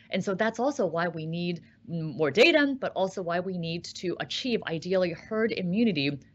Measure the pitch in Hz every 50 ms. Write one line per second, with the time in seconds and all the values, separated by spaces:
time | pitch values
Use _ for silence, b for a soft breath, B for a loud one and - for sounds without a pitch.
0 | b b - 190 190 208 190 180 214 226 220 - 240 285 294 - 208 170 160 165
1 | 175 175 170 165 156 160 165 170 175 175 175 160 B B B B - - 170 165
2 | 160 160 147 - 156 143 131 202 262 339 330 302 285 277 269 - 208 - - -
3 | 190 190 - 208 180 170 170 180 180 190 185 175 165 165 165 170 170 - - -
4 | - 175 - - - - - - - 262 233 190 - - 165 160 - 180 190 185
5 | 185 175 170 - - - 220 220 220 226 - - 185 175 180 220 240 226 180 147
6 | 139 143 143 135 - -